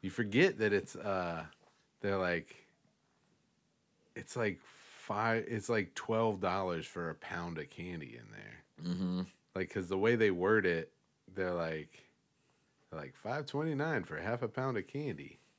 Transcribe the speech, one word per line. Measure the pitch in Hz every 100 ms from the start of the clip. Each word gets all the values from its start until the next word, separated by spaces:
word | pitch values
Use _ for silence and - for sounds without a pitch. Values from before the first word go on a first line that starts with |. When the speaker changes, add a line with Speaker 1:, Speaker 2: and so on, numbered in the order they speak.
Speaker 1:
You | 95
forget | - 110 113 185 104
that | 107
it's, | 101 82 -
uh, | 101 95 87 82 80 - _ _ _ _
they're | 101 98
like, | 90 87 - - - _ _ _ _ _ _ _ _ _ _ _ _ _ _
it's | - 92 127
like | 110 90
five, | - - - - - 104 113 113 -
it's | 107 -
like | 113 95
twelve | - - 113 113 98
dollars | 92 95 92 85 78
for | 87 85
a |
pound | 80 - 87 85 82
of | 71
candy | - 87 87 69 58
in | 55
there. | 52 50 - _ - 85
Speaker 2:
Mm-hmm. | 90 92 90 90 - _ 95
Speaker 1:
Like, | 92
'cause | 104 87
the | 95
way | 107 117
they | 110
word | 87 92 110 92
it, | 85 82 _ _ _ -
they're | 92 92
like, | 87 82 80 76 - - _ _ _ _ _ _ _ _
they're | 80
like, | 71 -
"Five | 104 139 139
twenty-nine | 143 160 135 156 151
for | - 76
half | 90 120
a | 120
pound | - 131 117
of | 92
candy." | 139 147 78 71 - _